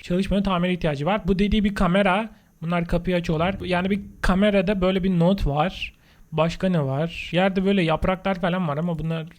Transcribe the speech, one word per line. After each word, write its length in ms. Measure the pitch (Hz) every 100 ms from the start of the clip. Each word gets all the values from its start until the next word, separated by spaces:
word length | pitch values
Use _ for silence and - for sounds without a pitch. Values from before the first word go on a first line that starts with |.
Çalışmıyor, 420 | - 180 196 196
tamire 280 | 196 175 180
ihtiyacı 340 | 175 160 143 151
var. 160 | 208 170
Bu 120 | 185
dediği 260 | 202 214
bir 100 | 202
kamera. 560 | 202 180 196 196 196 226 - _ _
Bunlar 240 | 165 175 170
kapıyı 300 | 170 180 180
açıyorlar. 380 | 170 156 180 196
Yani 260 | 180 175 190
bir 100 | 202 - -
kamerada 600 | - 185 208 202 185 196
böyle 240 | 180 185
bir 140 | 190 175
not 280 | 170 202 143
var. 480 | 143 180 - - _ _ _ - 156
Başka 320 | 165 - 190
ne 160 | 170
var? 440 | 135 135 165 - -
Yerde 320 | 165 190 190
böyle 180 | 190 196
yapraklar 580 | 160 156 180 185 196 180
falan 280 | 180 185 165
var 80 | 143
ama 220 | 175 160
bunlar 280 | 160 165 160